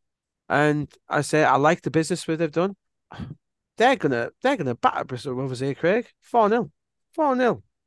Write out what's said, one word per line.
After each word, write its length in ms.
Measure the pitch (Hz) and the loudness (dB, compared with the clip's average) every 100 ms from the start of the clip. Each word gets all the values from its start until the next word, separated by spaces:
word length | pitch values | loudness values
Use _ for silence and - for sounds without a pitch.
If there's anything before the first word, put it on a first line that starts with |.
| _ _ _ _ - | _ _ _ _ -2
And 400 | 139 151 147 143 _ - | 2 2 0 -4 _ -4
I 140 | 147 | -4
say, 200 | 139 151 | 0 2
I 140 | 143 131 | 4 4
like 260 | 147 175 | 4 2
the 80 | - | 0
business 360 | 156 160 180 - | -2 -2 -4 -4
where 80 | 156 | -4
they've 160 | 160 | -2
done. 240 | 156 185 196 _ _ _ - - - _ _ _ - | -2 -2 -4 _ _ _ -16 -14 -16 _ _ _ 0
They're 180 | 240 247 | 2 2
gonna, 340 | 147 120 117 - | 0 -2 -4 -4
they're 140 | 254 277 | -2 -2
gonna 200 | 139 120 | -2 0
batter 260 | - - | 0 0
Bristol 320 | 135 123 143 | -6 -8 -8
Rovers 240 | 127 135 127 | -6 -6 -4
here, 160 | 135 | -6
Craig. 320 | 135 160 220 240 _ | -2 0 0 -4 _
Four 280 | _ 240 208 | _ 2 2
nil. 220 | 233 202 _ _ _ _ - | 2 -2 _ _ _ _ -2
Four 180 | 302 | 0
nil. 300 | 254 247 135 - _ | 2 0 -2 -8 _